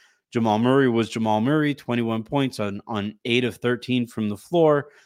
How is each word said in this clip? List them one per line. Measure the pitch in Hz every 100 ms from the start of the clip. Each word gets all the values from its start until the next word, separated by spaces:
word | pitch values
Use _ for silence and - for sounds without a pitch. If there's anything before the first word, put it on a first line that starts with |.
| _ _ _
Jamal | 120 113 107
Murray | 123 135 131
was | 117 107
Jamal | 117 110 107
Murray, | 123 156 147 143
twenty-one | - 120 113 110
points | 107 143 135 -
on, | 104 101 -
on | 110 104 - 127
eight | 120
of | 123 -
thirteen | 120 120 - 127 117
from | - 107
the | 101
floor, | - 170 156 147 139 -